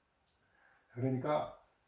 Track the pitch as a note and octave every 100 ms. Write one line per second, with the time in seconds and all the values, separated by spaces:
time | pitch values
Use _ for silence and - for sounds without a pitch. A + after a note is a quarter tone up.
0 | _ _ - - - _ - _ _ A#2+
1 | C3 C3 C#3 D3+ - - - _